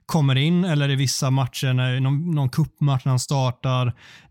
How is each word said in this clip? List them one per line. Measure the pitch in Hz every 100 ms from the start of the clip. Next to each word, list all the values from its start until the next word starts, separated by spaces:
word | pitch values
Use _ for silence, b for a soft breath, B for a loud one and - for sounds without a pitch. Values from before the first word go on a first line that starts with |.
| -
kommer | 165 139 131
in, | 151 175
eller | 185 147 139
i | 139
vissa | 135 - 135
matcher, | 131 123 - 135
när, | 127 127 131
någon, | 131 143 175
någon | 151 131
cupmatch | - 147 - 143 135 139
när |
han | 127
startar, | - 139 127 123 131 127 123 - B B B